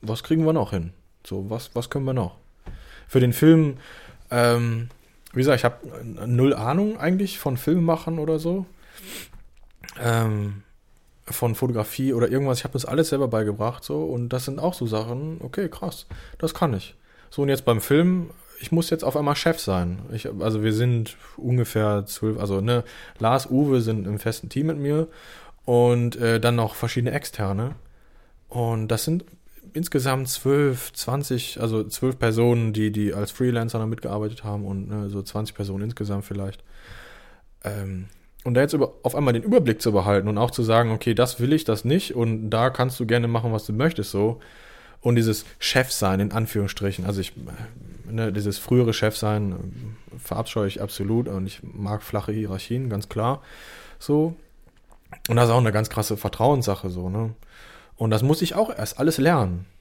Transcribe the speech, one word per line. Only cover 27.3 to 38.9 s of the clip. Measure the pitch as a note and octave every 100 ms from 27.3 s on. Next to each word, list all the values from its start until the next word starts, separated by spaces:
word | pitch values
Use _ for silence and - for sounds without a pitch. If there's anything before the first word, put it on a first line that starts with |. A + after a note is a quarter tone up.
| - G2+ G2 A#2+ - - - - - - - _
Und | B2 A#2 A2+ A2
das | A2+
sind | - E3 - - - - -
insgesamt | - E3+ - C3 C3 B2+
zwölf, | - C3+ C#3 C#3+ B2+ -
zwanzig, | - - C3 C#3+ B2 - -
also | A2+ A2
zwölf | G#2+ - C3 B2+
Personen, | A#2 A2+ A#2+ A#2+ A2+
die, | G#2+ G#2+
die | G#2 G#2
als | G2+ G#2
Freelancer | - B2+ A#2+ A2+ A2+
da | A2
mitgearbeitet | A2+ - G#2 G#2+ A2+
haben | A2 G#2
und, | G2+ G2 F#2+
ne, | G#2+ G2+
so | G2+
zwanzig | G2 G#2 G#2+
Personen | - G2+ G2
insgesamt | G#2+ A#2+ G#2 G2+
vielleicht. | G2 G2+ G2 F#2+ - - - - - - - - - -
Ähm, | - G#2 G2 F#2 G2 - _ -
und | B2+
da | A#2+
jetzt | C#3+
über-, | D3+ C3